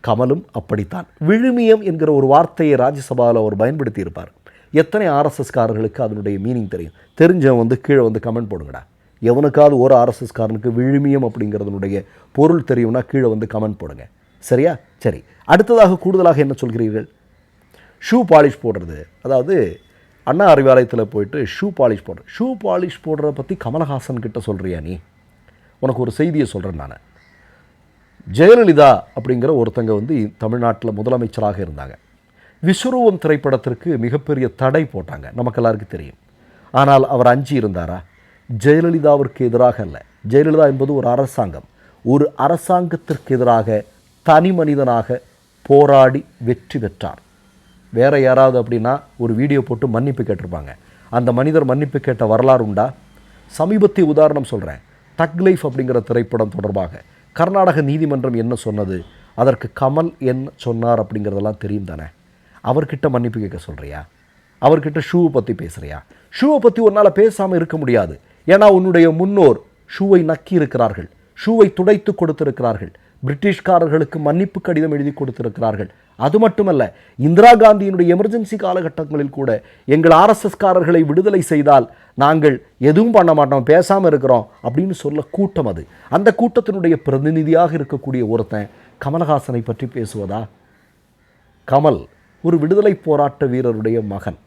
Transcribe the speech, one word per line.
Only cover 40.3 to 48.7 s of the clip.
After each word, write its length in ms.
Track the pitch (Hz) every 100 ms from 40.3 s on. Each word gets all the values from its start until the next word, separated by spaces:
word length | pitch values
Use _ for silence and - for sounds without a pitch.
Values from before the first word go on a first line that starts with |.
| 131 151 160 147
என்பது 200 | 135 135
ஒரு 140 | 143 120
அரசாங்கம், 600 | 123 131 - 104 73 _ _ _ _
ஒரு 220 | 113 139 147 -
அரசாங்கத்திற்கு 960 | 220 170 - 180 175 170 - 151 - 131
எதிராக 480 | 123 117 110 107 - _ _ _ -
தனி 240 | 156 180
மனிதனாக 640 | 180 151 143 131 117 113 127 _ _ _ _ -
போராடி 540 | 139 143 139 131 135 - _ 117
வெற்றி 320 | 123 _ 151
பெற்றார். 420 | 107 92 87 - _ _ _ _ _ _ _
வேற 220 | 113 131 143
யாராவது 360 | 131 131 131 127
அப்படின்னா 340 | 117